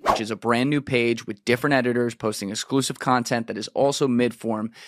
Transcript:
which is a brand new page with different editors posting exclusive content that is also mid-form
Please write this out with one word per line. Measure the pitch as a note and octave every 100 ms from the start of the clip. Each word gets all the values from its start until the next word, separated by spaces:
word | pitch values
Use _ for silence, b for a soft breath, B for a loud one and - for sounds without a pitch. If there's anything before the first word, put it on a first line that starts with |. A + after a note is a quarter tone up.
| -
which | B2+
is | G#2+
a | G#2+
brand | A2+ A#2 C3
new | D3
page | C#3+ B2+ A#2 A2+ -
with | A2 -
different | B2 D3+ C#3
editors | B2 A#2+ A#2+ A2+
posting | A2 G#2 G2
exclusive | A2 - C3+ C3 C3
content | - B2+ A#2 A#2+ A2+
that | G2+
is | G#2+
also | - C3+ C#3 C#3+
mid-form | A#2+ A#2+ - A2+ A2 A2 B